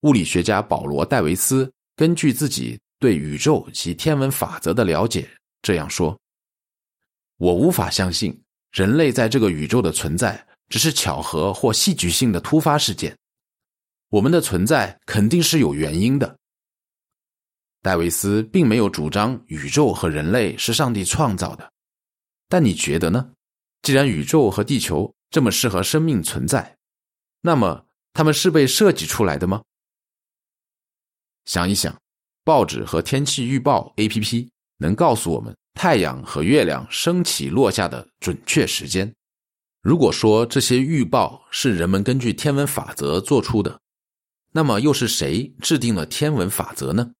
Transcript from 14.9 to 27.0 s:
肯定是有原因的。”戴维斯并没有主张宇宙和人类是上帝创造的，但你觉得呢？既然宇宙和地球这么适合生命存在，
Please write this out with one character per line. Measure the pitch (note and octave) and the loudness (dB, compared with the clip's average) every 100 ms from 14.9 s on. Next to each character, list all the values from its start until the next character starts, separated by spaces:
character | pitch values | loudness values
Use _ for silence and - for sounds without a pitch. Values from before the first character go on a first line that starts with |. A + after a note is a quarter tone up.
| - - | -8 -6
肯 | G#2+ G#2 | 0 2
定 | E3+ | 2
是 | D#3+ E3 | 2 2
有 | F#2 C#2+ | 0 0
原 | D#2 D#2+ | -2 0
因 | A2 C3+ | 2 2
的。” | G2 - _ _ _ _ _ _ _ _ _ _ _ _ _ _ | -2 -6 _ _ _ _ _ _ _ _ _ _ _ _ _ _
戴 | F#2 F2 | -2 0
维 | E2+ | 0
斯 | - G2 G#2 | -2 0 0
并 | A2 F#3+ C#3+ | 2 2 4
没 | A2 | 4
有 | G2+ | 2
主 | - D2+ | -2 -4
张 | G2+ G#2+ B2+ _ | -2 -2 -4 _
宇 | D#2 C#2 | -10 -4
宙 | C#3 C#3+ | 2 2
和 | E2 E2 | 2 -2
人 | D2+ D#2 | -2 0
类 | A#2 G2+ - | 0 0 -2
是 | - | -2
上 | A#2 C3 | 0 0
帝 | A2 | -2
创 | F2+ - C#3+ F#2 | -2 0 0 -2
造 | E2+ - | -6 -8
的， | - _ _ _ _ _ _ _ _ | -20 _ _ _ _ _ _ _ _
但 | F#3 | 2
你 | C3+ | 2
觉 | D#2+ - D#2 | 2 -2 0
得 | E2 | 0
呢？ | G#2+ C3 _ _ _ _ _ | 0 -4 _ _ _ _ _
既 | - | 0
然 | C3+ C#3 | 2 2
宇 | E2+ | -2
宙 | C#2+ D#3+ A#2 | 2 4 4
和 | F#2 | 2
地 | G#2 D3 | 0 -2
球 | - D2+ G2+ _ _ | 0 -2 -4 _ _
这 | - | 0
么 | B2 | 2
适 | - B2 | 2 0
合 | F#2+ | 0
生 | F#2+ D#3 | 0 0
命 | D#3+ B2 | 2 0
存 | D#2 - B1+ | -2 -4 -2
在， | C3 - _ _ _ | -2 -4 _ _ _